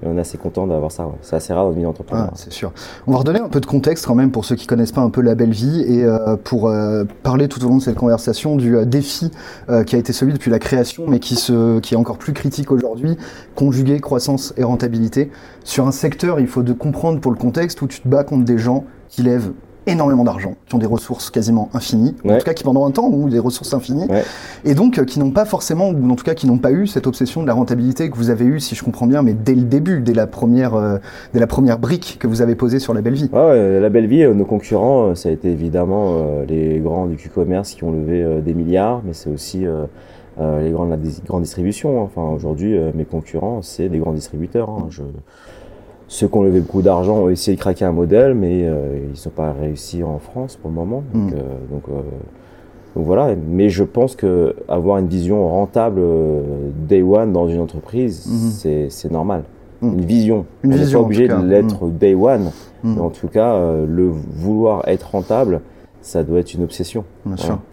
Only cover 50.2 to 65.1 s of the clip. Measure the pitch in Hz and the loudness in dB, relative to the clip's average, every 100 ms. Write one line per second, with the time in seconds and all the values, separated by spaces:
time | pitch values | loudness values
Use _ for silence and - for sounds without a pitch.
50.2 | - - 127 - 80 80 85 123 143 110 | -10 -12 -12 -12 -10 -6 -6 -6 -4 -2
51.2 | 101 76 67 65 65 71 71 71 71 65 | -2 -4 -6 -10 -10 -10 -8 -8 -8 -10
52.2 | - - - - - - - - 135 95 | -14 -20 -20 -20 -20 -20 -12 -6 0 2
53.2 | 143 95 78 87 101 90 95 - 127 - | 2 0 -2 2 2 2 0 2 0 0
54.2 | 98 90 82 - - 87 87 98 92 92 | 0 2 0 -2 -4 -2 2 2 0 -2
55.2 | 87 104 92 87 98 - 113 95 87 82 | 0 0 2 0 0 0 0 2 2 2
56.2 | 78 76 71 71 71 73 78 98 92 104 | 0 -2 -4 -6 -8 -8 2 4 6 4
57.2 | 113 90 85 82 85 78 - 113 127 85 | 4 2 0 0 -4 -6 -8 -4 -2 -4
58.2 | - 117 113 104 80 76 73 - 80 80 | -6 -2 -2 -2 -2 -2 -2 -6 -6 -2
59.2 | 85 95 73 - - - 120 90 87 117 | -2 -2 -6 -16 -20 -6 -2 0 2 2
60.2 | 110 110 87 - 135 135 147 139 113 107 | 4 2 -2 -2 2 4 4 4 4 4
61.2 | 123 95 90 98 110 101 87 82 101 95 | 4 4 4 4 4 0 -4 2 4 6
62.2 | 110 131 92 73 - - 113 107 85 82 | 4 4 0 -6 -18 -8 -2 0 -2 -4
63.2 | 87 110 113 107 85 80 78 82 92 78 | -4 2 2 2 2 0 0 2 2 0
64.2 | 71 73 87 107 113 101 - 92 - | -8 -6 -2 2 2 2 0 -2 -2